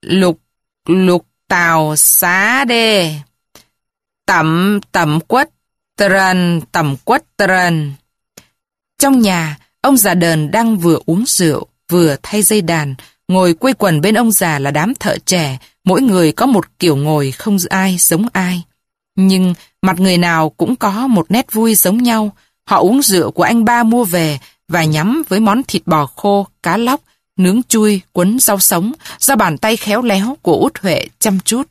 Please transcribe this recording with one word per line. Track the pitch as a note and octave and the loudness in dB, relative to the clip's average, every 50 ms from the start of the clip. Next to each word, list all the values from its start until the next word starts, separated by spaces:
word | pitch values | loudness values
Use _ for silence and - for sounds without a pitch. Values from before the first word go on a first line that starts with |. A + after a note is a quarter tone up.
"Lục, | - - E3 F#3+ F#3+ F3+ E3 - _ _ _ _ _ _ _ _ _ | -6 -2 0 0 2 0 -2 -4 _ _ _ _ _ _ _ _ _
lục | - E3 F#3+ F#3 F#3 F3+ F3 - _ _ _ _ _ | 0 0 2 4 2 2 0 -2 _ _ _ _ _
tàu | G3 F3+ F3 E3+ E3 D#3+ D#3 D3+ D3+ | -2 0 0 2 2 0 0 0 -2
xá | D3+ - - - - - F3 F3+ F#3 G3 G#3+ A#3+ C4 C#4 | -2 -2 0 0 0 0 0 0 0 0 0 -2 -2 -2
đê. | A#3+ A#3+ A#3 A#3 A3+ G#3+ G3+ F3 D#3+ D#3 D3 C#3+ _ _ _ _ _ _ - _ _ _ _ _ _ _ _ _ _ _ _ _ | -2 0 0 0 2 0 0 0 -2 -6 -10 -14 _ _ _ _ _ _ -20 _ _ _ _ _ _ _ _ _ _ _ _ _
Tẩm, | - F#3+ F3 D#3 D#3+ D#3+ E3+ F3+ G3 G#3 G3+ - _ | -2 -2 0 0 0 0 0 0 0 0 -2 -4 _
tẩm | _ F#3+ E3+ D3+ D3+ D#3+ D#3 _ | _ -2 0 0 -2 -2 -2 _
quất | - B3 C#4+ - _ _ _ _ _ _ _ _ _ - | 0 0 0 -2 _ _ _ _ _ _ _ _ _ -2
trần, | G3+ G3 F#3 G3 F#3+ F#3+ F#3 F#3 F3+ F3 E3+ E3 D3 _ | 0 0 2 2 2 2 0 0 0 0 0 -2 -4 _
tẩm | _ F3 D#3+ D3 C#3 C3+ _ | _ -2 -2 -2 -4 -6 _
quất | - A3+ D4 - _ _ _ | -2 -2 -2 -2 _ _ _
trần." | G3+ F3+ F#3 F#3 F3+ F3 E3+ D#3+ D3+ C#3+ C#3 - _ _ _ _ _ _ _ - _ _ _ _ _ _ _ _ _ _ _ _ | 0 0 2 2 0 0 0 -2 -4 -6 -10 -14 _ _ _ _ _ _ _ -20 _ _ _ _ _ _ _ _ _ _ _ _
Trong | - C#4 C4+ B3+ | 2 2 4 4
nhà, | A3+ G3+ F#3 F3 E3 D#3 D3 - _ _ _ _ | 2 2 2 0 -2 -4 -8 -10 _ _ _ _
ông | - C4 C#4+ B3+ | 0 2 2 2
già | G3+ G#3 F3 | 2 2 2
Đờn | F#3 E3+ E3+ E3 D#3 D3+ D3 | 2 2 2 2 0 -2 -2
đang | D3+ G#3+ A#3 A3+ A3 G3 | -2 0 0 0 0 0
vừa | E3+ E3+ D#3+ - - | 2 2 2 2 0
uống | - E3 F3+ A#3 - | -2 -2 -2 0 -2
rượu, | - - F#3 D#3+ C#3+ - - _ _ _ _ _ | -2 0 0 0 0 -2 -4 _ _ _ _ _
vừa | E3 F3+ E3+ D#3 C#3+ C3+ _ | 0 2 2 2 0 -2 _
thay | - - G#3 | -6 -4 -2
dây | G#3 - A3 G#3+ | 0 0 0 0
đàn, | F#3 E3 E3+ D#3+ D3+ C#3 C3 B2+ - - _ _ _ _ | 0 0 -2 -2 -4 -6 -8 -12 -14 -20 _ _ _ _
ngồi | F3+ F#3 F#3 F3+ E3+ | 0 2 2 2 0
quây | - - C4 C4 | 2 0 -2 0
quần | - - F#3+ E3 D3 | 0 0 0 0 2
bên | D3 G3+ G#3+ | 2 2 2
ông | A3+ B3 A3+ | 2 2 0
già | G#3 - - E3+ D#3 C#3+ | 0 0 -2 -2 -2 -2
là | C3+ C#3 | -4 -2
đám | C#3+ D3 D#3 G3+ C#4 | -2 -2 -2 -2 -4
thợ | - - G#3+ - - _ | -4 -4 -6 -6 -4 _
trẻ, | - - F3+ D#3+ C#3+ C3 B2+ - - _ _ _ | -4 -2 -2 -2 -2 -4 -8 -12 -20 _ _ _
mỗi | F3+ F#3 A#3+ | 0 0 2
người | C4+ B3+ G3 F3+ E3+ D#3 | 2 2 2 4 2 2
có | D3 - A3+ | 2 0 0
một | C4+ C4 G3+ E3 - _ _ | 2 2 0 0 -2 _ _
kiểu | - F3 D3+ | 0 0 0
ngồi | C3+ C#3+ D3+ D#3 D3+ C#3+ C3+ | 0 0 0 0 0 -2 -4
không | B2+ - - A3+ G3+ G3 F3 - | -6 -8 -4 -2 -2 -2 -2 -2
ai | - F#3+ F#3+ F#3+ F#3 F3 | -2 -2 0 -2 -2 -2
giống | - - E3+ E3 G#3 B3 - | 0 0 0 0 -2 -2 -2
ai. | F#3+ F#3 F3+ F3+ F3 E3+ _ _ _ _ _ _ _ _ _ _ | -4 -4 -2 -4 -6 -8 _ _ _ _ _ _ _ _ _ _
Nhưng | - F#3+ F#3+ F#3+ F#3 F#3 F3+ F3 - - _ _ _ | 0 2 2 2 2 2 0 -2 -4 -8 _ _ _
mặt | - F#3+ F#3 F3 | -2 -2 0 2
người | F#3+ F#3+ F3+ F3 | 2 2 2 2
nào | F3 F3 E3+ D#3+ D#3+ D#3 | 2 2 2 0 0 -2
cũng | - _ E3 - B3+ | -2 _ -2 -2 -2
có | - - G#3 F#3+ G#3 B3 C4+ | -2 -2 -4 -2 -2 -2 0
một | A#3+ F#3+ D#3+ _ | 0 0 0 _
nét | F#3 A#3 C4+ - - | -2 -2 -2 -2 -2
vui | G#3+ A3+ A3+ A3 | 0 0 2 2
giống | G3 - F#3 G3 A#3 B3 | 2 0 0 0 0 0
nhau. | A#3+ A3+ A3 G#3+ G#3 G3+ _ _ _ _ _ _ | 0 0 0 -2 -4 -6 _ _ _ _ _ _
Họ | - G#3+ - | -2 0 2
uống | - F3+ A3+ C#4 | 2 4 2 2
rượu | C#4+ - G3 F3+ D#3+ - | 2 2 2 0 0 0
của | - - - | -2 -2 0
anh | - A#3 A#3 A3+ | 0 2 2 2
ba | G#3+ A#3+ A#3+ A#3+ | 2 2 2 2
mua | A3 A3+ A#3+ B3 | 2 2 2 0
về | F#3 E3+ F3+ E3 D#3 D3 C3+ - - _ _ _ _ | 0 0 -2 -2 -2 -4 -6 -10 -18 _ _ _ _
và | E3 F3 D#3+ | -4 -2 0
nhắm | D#3 D3+ D#3 D#3 G3+ B3 E4 D#4 - | 0 0 0 0 -2 -2 -2 -4 -2
với | - G3 | -2 0
món | A3 G#3+ G3+ B3 C4+ | 0 2 0 0 -2
thịt | - - D4+ - | -4 -6 -6 -2
bò | - D#3+ D#3 D3 | -2 -2 -2 -2
khô, | C3 - - - G#3 G3+ G3+ G3 - _ _ - | -4 -8 -6 -2 0 0 0 -2 -4 _ _ -4
cá | - E3+ G#3 | -4 -2 -2
lóc, | A#3 A#3+ C4 D4 _ _ _ _ _ _ _ - | 0 -2 -2 -4 _ _ _ _ _ _ _ 0
nướng | F#3 F3+ F#3+ A#3 B3+ | 0 2 2 0 -2
chui, | _ - A3+ G#3+ G#3+ G#3 F#3+ - _ | _ 0 2 2 2 0 0 -4 _
cuốn | _ - F3 F#3+ A3 B3+ | _ -2 0 0 0 0
rau | - - - F#3+ | 0 0 0 0
sống | - - G#3+ E3+ E3+ A3 C#4+ - - - - - | 0 0 0 0 -2 -4 -6 -8 -14 -20 -12 -6
do | - - C#4 | -2 0 2
bàn | A3+ G#3+ F3+ D#3 C3 | 2 2 0 0 -2
tay | - E3 - - | -2 -2 -2 -2
khéo | - G3+ G#3 A3 | -2 -2 -2 -2
léo | B3+ A#3+ G3+ F#3+ G3 A#3 C4+ - | 0 0 0 0 -2 -4 -6 -6
của | _ F#3 D#3+ | _ 0 2
Út | G#2 - C4+ - - | 2 2 0 -2 -4
Huệ | - G3 D#3+ - - - _ _ | -4 -2 -2 -2 -4 -6 _ _
chăm | - A3 F#3+ F#3+ | -2 -2 -2 -2
chút. | - - A3 A#3+ C#4+ _ | -2 -2 -4 -4 -4 _